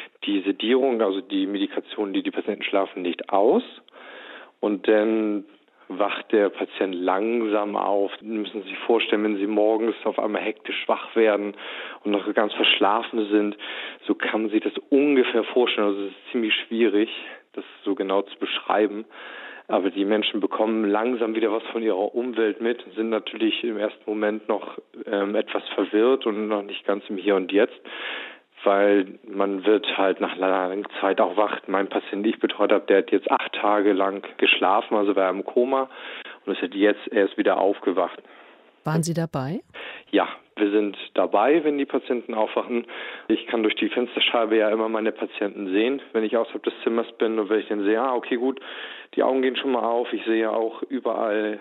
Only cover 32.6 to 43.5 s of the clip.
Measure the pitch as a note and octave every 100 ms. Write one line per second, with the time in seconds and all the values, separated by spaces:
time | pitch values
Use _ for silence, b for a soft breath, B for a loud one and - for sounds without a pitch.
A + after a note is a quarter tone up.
32.6 | G2+ G2+ - G2 - G2 - C3 - -
33.6 | G#2 G#2 G2+ F#2+ G2 G2 - - G2+ -
34.6 | F#2 G#2 - A2 G2+ G2 F#2 F#2+ F#2+ -
35.6 | B2+ C3+ C3 B B B B B - F#2+
36.6 | F2+ - G#2 G2+ - A2+ G2 - G2 F#2
37.6 | F#2+ G2+ - F2+ E2+ - B B B B
38.6 | B _ D#3 D#3+ E3 E3 E3 D3 C3 A3
39.6 | - B B B - G2 F2 - _ -
40.6 | G#2 G#2 G#2 F#2+ - - F2+ G2+ A#2+ E3
41.6 | D3+ C#3+ C#3 C3+ - B2 A2+ A2 G#2+ A#2
42.6 | G#2+ A#2+ A#2 B B B - A2 -